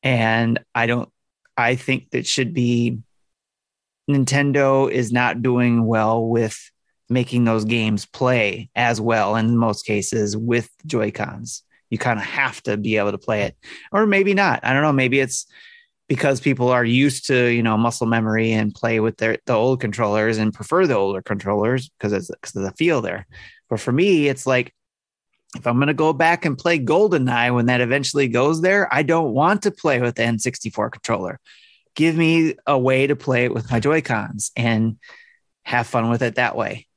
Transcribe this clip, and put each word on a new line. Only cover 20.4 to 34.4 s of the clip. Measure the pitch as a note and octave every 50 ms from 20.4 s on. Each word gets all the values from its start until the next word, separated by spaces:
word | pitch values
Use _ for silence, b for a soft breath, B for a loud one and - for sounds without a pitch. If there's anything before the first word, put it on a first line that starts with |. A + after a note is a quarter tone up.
| G#2+ G#2+
prefer | G#2 - G#2 - D#3 F3+ F#3+ D#3+
the | B2+
older | G#2 G2 G2 G2 F#2+
controllers | F#2 - G#2+ G2 F2+ G2 G#2 G#2 G#2 A2+ B2+ C3 B2+ D3 _ _
'cause | - G#2
it's, | G#2 G2 F2+ - - _
'cause | - - -
of | G2+ F#2+
the | F#2+
feel | - - D#3 E3+ E3 C3
there. | G#2+ F#2 F2 G2 G2 B B B B B B B B _
But | A#2 A2
for | - -
me, | B2 C#3 F3+ G3+ F#3+ D#3+ D3
it's | C#3+ C3+ C3+ -
like, | C3+ C3 B2+ A#2+ - _ _ _ _ _ _ _ _ _ _ _ _ _ _ _ _ -
if | C3+ B2+
I'm | A#2+ A#2+ B2
gonna | C#3+ D3 D3+
go | C3+ D#3 D#3
back | D#3 C3+ E3 E3 E3+ E3+ -
and | E3 C3+ B2+
play | - F3 E3+ D#3
GoldenEye | C3 A2 D3 F3+ G#3+ G#3+ F3+ D#3 B2+ B2+ B2 A#2+ A#2+ B2 B2
when | B2 A#2
that | A#2+ B2 B2
eventually | B2 A#2 B2+ C#3+ C#3 - - C#3+ C#3
goes | B2 A2+ B2 C3 D3 E3 D#3+
there, | E3 F#3 G3 G3+ F#3+ -
I | - C#3 D#3
don't | C3+ E3 E3 E3 C#3
want | G#2+ C3 D3 F3 G#3 G3+
to | - G#3
play | G3 - - D#3+ C#3 A#2+
with | B2 A#2+ A#2+
the | - A2+
N | A#2 A#2 A2
sixty-four | - B2+ A#2+ - - A2+ - - G#2+ A2+
controller. | - - _ - A2+ G2 F#2+ F2 - - b b b b b b b b b b _
Give | - D#3+ E3 D#3+
me | E3 E3 D#3+ E3 E3 D#3+ D#3+ - - _
a | - D3
way | C3+ B2+ C3 C3 C3 C3+
to | C#3 C#3+
play | C#3 - - B2+ A#2+ B2
it | B2 -
with | A2+ A2 -
my | A#2+ A#2
Joy-Cons | G#2+ C#3 D#3 D#3+ D#3 - B2 G#2+ G2+ - - G#2